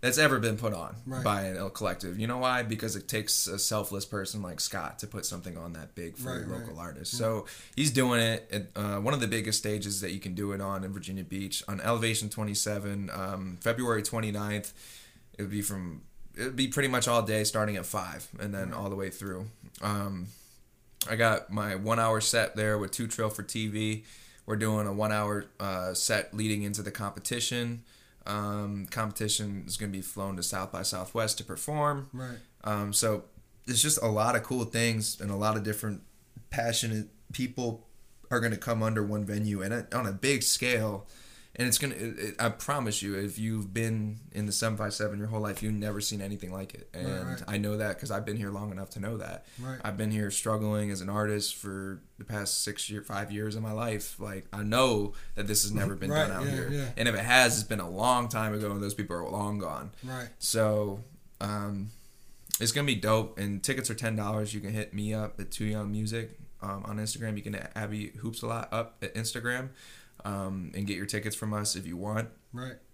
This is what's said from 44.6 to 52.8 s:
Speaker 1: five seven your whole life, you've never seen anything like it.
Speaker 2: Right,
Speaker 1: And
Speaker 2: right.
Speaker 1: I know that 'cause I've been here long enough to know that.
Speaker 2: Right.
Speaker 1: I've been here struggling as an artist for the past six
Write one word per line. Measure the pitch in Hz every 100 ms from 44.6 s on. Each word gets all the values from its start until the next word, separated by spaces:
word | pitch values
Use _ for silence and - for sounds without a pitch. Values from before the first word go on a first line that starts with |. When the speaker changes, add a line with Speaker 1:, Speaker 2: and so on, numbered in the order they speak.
| 113 107
Speaker 1:
five | 107
seven | 101 104 101
your | 107
whole | 110
life, | 107 98
you've | 107
never | 107 104 104
seen | 104 104
anything | 98 101 90
like | 92 95
it. | - -
Speaker 2:
Right, | 87
Speaker 1:
And | 92 95 90
Speaker 2:
right. | 87 -
Speaker 1:
I | 104
know | 104 107
that | 107 92
'cause | -
I've | 101
been | 110 107
here | 101
long | 98 104
enough | 95 95
to | -
know | 98 113
that. | - - - -
Speaker 2:
Right. | 127 131
Speaker 1:
I've | 107 98
been | 107
here | 107 104
struggling | 98 - 110 107 104 104
as | 98
an | 92
artist | 104 107 104 101 -
for | 104 95 98 95 - -
the |
past | - 107 101 -
six | - 101